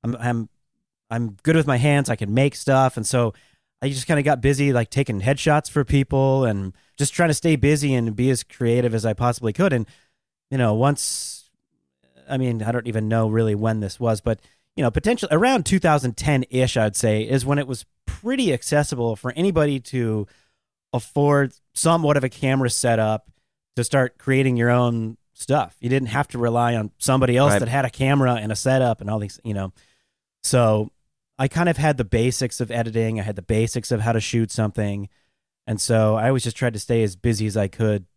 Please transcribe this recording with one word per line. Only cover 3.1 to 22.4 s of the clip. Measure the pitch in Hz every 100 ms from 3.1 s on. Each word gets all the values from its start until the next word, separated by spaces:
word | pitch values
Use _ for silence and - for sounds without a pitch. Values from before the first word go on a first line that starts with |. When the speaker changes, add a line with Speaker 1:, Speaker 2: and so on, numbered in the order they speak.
| 127 117 - _ _ _ _
Speaker 1:
I | 135
just | 131 -
kinda | 151
got | 143 135
busy, | 127 139 143
like, | 123 113
taking | - 139 104
headshots | 101 139 - 147 -
for | - 135
people | 139 135 135 135 135 127
and | 101 95 - _ -
just | 143
trying | - 170
to | 147
stay | 170 151
busy | 139 151 143
and | 131 117 107
be | 127
as | 127
creative | - - 117 120 120 110
as | 110
I |
possibly | 107 123 117 117
could. | 104 190
And, | 127 110 _ _ _ _ _ _
you | 135
know, | 120
once, | 107 135 143 - - - - _ _ _ _ _ _ _ _ -
I | 131
mean, | 127 113
I | 107
don't | 120 110
even | 110 107
know | 113 110
really | 110 110
when | 104 113 110
this | 101 -
was, | 120 110
but, | - 110 _ _ _ -
you |
know, | 139
potentially | - 202 240 202 156
around | 240 262 -
two | 190
thousand | 170 147 131 107
ten-ish, | 151 139 131 127 127 -
I'd | 107 101
say, | 113 107
is | 110 135 127
when | 143
it | 135
was | 127 - _ -
pretty | - 214 262 226
accessible | 127 - 147 143 127 117 110
for | 127
anybody | 127 190 165 151 139
to | - 127 117 107 101 _ _ _ _ _ _
afford | 123 - - 143 143 139 - _
somewhat | - 160 170 156 143
of |
a | 131
camera | -